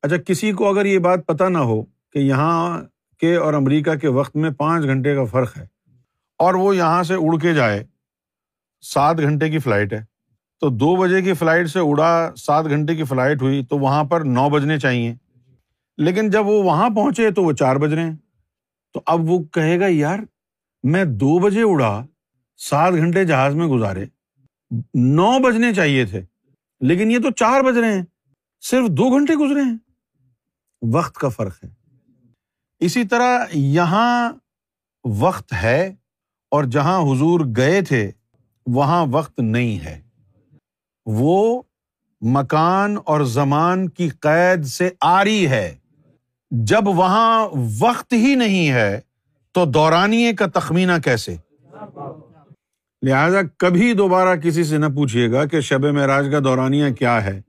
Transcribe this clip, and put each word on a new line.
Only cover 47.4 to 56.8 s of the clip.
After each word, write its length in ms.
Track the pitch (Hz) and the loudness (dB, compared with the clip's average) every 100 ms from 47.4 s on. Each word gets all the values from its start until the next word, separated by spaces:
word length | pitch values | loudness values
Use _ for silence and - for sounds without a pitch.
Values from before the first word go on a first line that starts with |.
| 214 151 120 107 | 0 -4 -6 0
وقت 340 | 226 233 - | 0 -2 -2
ہی 220 | 226 240 | 2 2
نہیں 360 | 277 226 190 160 | 2 2 2 2
ہے 300 | 127 107 101 - _ _ _ _ | 2 0 -2 -10 _ _ _ _
تو 120 | - | -2
دورانیے 680 | 175 156 156 165 196 226 233 | 2 4 4 4 2 2 0
کا 140 | 220 202 | 0 -2
تخمینہ 460 | 180 - 165 185 170 | -2 -2 0 2 0
کیسے؟ 320 | 139 117 - 85 _ _ _ 151 151 - - 160 - _ _ - _ _ _ _ | 0 -2 -4 -12 _ _ _ -20 -20 -16 -16 -16 -20 _ _ -20 _ _ _ _
لہذا 360 | 131 131 160 196 175 _ | -2 2 2 2 -2 _
کبھی 360 | 175 180 233 | 0 4 2
دوبارہ 440 | 214 196 180 185 180 | 2 2 2 2 2
کسی 280 | 160 160 | 0 0
سے 140 | 165 151 | 0 0
نہ 80 | 151 | 0
پوچھیے 460 | 135 143 113 120 | 0 -2 0 0
گا 120 | 127 | 0
کہ 160 | 147 160 | 0 -2
شب 240 | 135 135 | 0 0
معراج 440 | 143 143 139 139 139 | 0 0 2 0 0
کا 60 | 147 | 0
دورانیہ 480 | 135 127 131 143 | 0 0 0 0